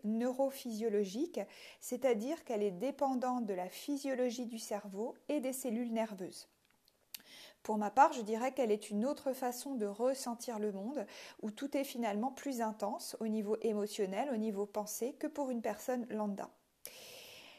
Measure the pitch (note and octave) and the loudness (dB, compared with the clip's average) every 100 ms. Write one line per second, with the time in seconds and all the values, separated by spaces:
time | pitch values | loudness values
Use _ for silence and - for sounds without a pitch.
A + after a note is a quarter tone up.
0 | G#3 A3+ B3 B3+ C4+ C4+ B3 G#3+ A3+ G#3 | 0 2 2 2 2 0 -6 0 2 2
1 | G3 G#3+ E4+ A3 G3+ - - - - B3 | 2 0 -2 -2 -6 -8 -20 -14 -6 2
2 | C4 A3 B3+ E4 - G#3+ G#3 F3 B3+ C#4+ | 4 4 2 -4 -2 2 2 2 -2 2
3 | C#4 B3+ B3+ B3 G#3+ F3+ F#3 - - C#4+ | 2 2 2 0 0 -2 -4 -6 -4 -2
4 | C4+ B3+ B3+ A3+ A#3 A3+ - G3+ G3+ F#3+ | 0 2 2 0 -6 -6 -4 -6 -4 -4
5 | A#3+ - - D4 B3+ C4 B3+ A3+ A#3+ A3+ | -6 -6 -2 0 0 -2 0 0 0 0
6 | A3 F#3+ F3+ - - _ _ _ _ _ | 0 -2 -8 -10 -18 _ _ _ _ _
7 | _ - - - - - - G#3+ G#3 B3 | _ -12 -12 -18 -20 -12 -4 0 4 10
8 | D#4 C#4 G#3 A3 C4 C4+ A#3 G#3 - G#3 | 10 8 -2 0 0 2 4 2 2 0
9 | B3+ C#4+ C4+ B3+ B3 A#3+ C#4+ C4 G3+ G3+ | 2 0 -2 0 -2 -2 -4 -2 -2 2
10 | B3+ C4 B3 A#3 - A3 G#3+ G3 G#3+ C#4+ | 2 2 -2 -4 -4 -2 -2 -2 -4 -4
11 | G3+ - - - G#3+ G#3 C#4 C#4+ C4+ A#3+ | -6 -10 -16 -6 -6 -4 -2 0 -2 0
12 | A3+ G#3 C4 C4 C#4+ B3 A3 G#3+ G#3 C#4+ | 0 2 0 -2 -4 0 0 0 -2 -2
13 | - - A3 A3 G3+ G#3+ A3+ G#3 G3+ - | -6 -4 0 0 2 2 2 2 0 0
14 | F#3+ F#3+ C#4+ A3 A3 G3 G3+ G#3+ G#3 - | 0 2 0 2 0 0 -2 -2 -4 -2
15 | A#3+ - D4+ D4+ C4 A#3 A3 G#3 - B3+ | -2 -2 -4 -2 0 0 -2 -2 -2 -2
16 | A#3 G#3+ G#3+ G3 - - _ _ - - | 0 -2 -2 -2 -8 -12 _ _ -16 -16
17 | - - - - - | -16 -16 -18 -18 -20